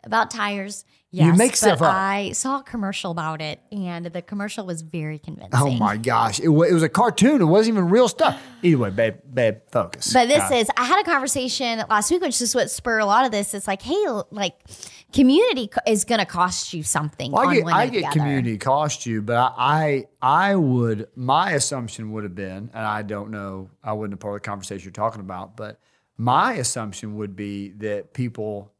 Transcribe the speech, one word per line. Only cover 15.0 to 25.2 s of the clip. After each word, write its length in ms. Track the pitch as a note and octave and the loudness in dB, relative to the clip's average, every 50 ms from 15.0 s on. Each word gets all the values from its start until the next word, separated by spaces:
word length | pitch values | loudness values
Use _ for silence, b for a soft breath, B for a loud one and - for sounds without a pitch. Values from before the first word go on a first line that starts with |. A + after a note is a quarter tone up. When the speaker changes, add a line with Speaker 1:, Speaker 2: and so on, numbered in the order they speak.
| B B - | B B 2
Speaker 1:
community 560 | - C#4 B3+ C4+ E4 A4+ B4+ A4+ B3+ A#3 G3+ | 4 6 6 6 6 4 4 2 -2 -4 -4
co-, 120 | - - - | -6 -4 0
is 180 | - A3 G#3 - | 0 0 0 0
gonna 180 | - A#3+ A3 G3 | 0 0 0 0
cost 480 | - - F3 F3+ F3+ F3 - - - - | -2 0 0 0 0 0 -6 -8 -8 -8
you 100 | E3+ D3+ | -8 -4
something 480 | - - E3+ D3+ D3+ - _ C#3+ B2 | -2 -2 -2 -2 -4 -6 _ -10 -2
Speaker 2:
Well, 120 | - G#3 B3+ | 0 2 2
I 60 | C#4 | 4
Speaker 1:
on 60 | C#4+ | 2
Speaker 2:
get, 100 | B3 E3 | 2 2
Speaker 1:
one 80 | E3 E3+ | 2 2
or 20 | |
Speaker 2:
I 100 | F#3 A#3 | 2 2
Speaker 1:
the 60 | B3+ B3+ | 2 0
Speaker 2:
get 120 | G#3 - | -2 -2
Speaker 1:
other." 120 | - - D#3 | 0 0 0
Speaker 2:
community 380 | D3 C#3+ C#3+ C3+ B2 A#2+ A2+ | 2 2 0 0 0 -2 -4
cost 480 | G2+ - C3+ C3 C#3+ D3+ D3 - - - | -2 0 0 2 2 2 -2 -4 -6 -6
you, 160 | A#2+ A2+ A2 | -4 -4 -4
but 160 | G#2 G#2+ A#2+ | -2 0 2
I, 680 | A#2+ B2 B2+ - - B2 C3+ D3 D#3 D#3+ D3+ C#3+ C3+ - _ _ _ - | 2 2 0 0 0 0 2 2 2 2 0 0 -2 -4 _ _ _ 0
I, 280 | B2+ C#3+ D#3+ F#3 G3+ | 2 4 4 4 2
I 60 | G3+ | 2
would, 520 | F#3+ E3 C3+ B2+ B2 A#2+ A#2 A2 G#2 A2 - _ | 2 2 2 2 2 2 0 -2 -4 -6 -12 _
my 380 | B2+ B2+ B2+ C#3 D#3 F3+ G3+ E3+ | -10 -2 0 2 2 2 2 0
assumption 580 | C#3 C3 - D3 C3 A#2+ A2 - - A2+ G#2+ G#2+ | -2 -2 -2 -4 -6 -8 -10 -12 -12 -12 -10 -10
would 120 | A2 G#2 | -8 -10
have 100 | G2+ F2 | -10 -10
been, 360 | F#2+ G2 F#2+ F#2 G2 G#2 A2+ - | -10 -10 -10 -10 -10 -12 -12 -10
and 140 | A2+ A2 | -6 -4
I 160 | G#2+ G#2 G#2+ G#2+ | -4 -4 -4 -6
don't 280 | G2+ G#2 G2+ G#2 G#2+ | -8 -8 -10 -8 -10
know, 380 | A2 G#2 G2+ G2 F#2+ F#2+ F#2+ F#2+ _ _ _ | -10 -10 -10 -10 -12 -12 -14 -18 _ _ _
I 80 | A2 G#2+ | -8 -6
wasn't 220 | G#2+ A2 G#2 G2 | -6 -6 -8 -10
a 20 | |
part 180 | F#2 - G#2 G2+ | -10 -10 -10 -10
of 60 | G2+ - | -8 -10
the 60 | - | -10
conversation 360 | G2+ G2+ F#2+ - G#2 F#2+ E2+ | -12 -10 -10 -12 -12 -12 -14
you're 60 | F#2+ F2+ | -16 -8
talking 280 | - G#2 A2+ - G#2 | -4 -4 -4 -4 -6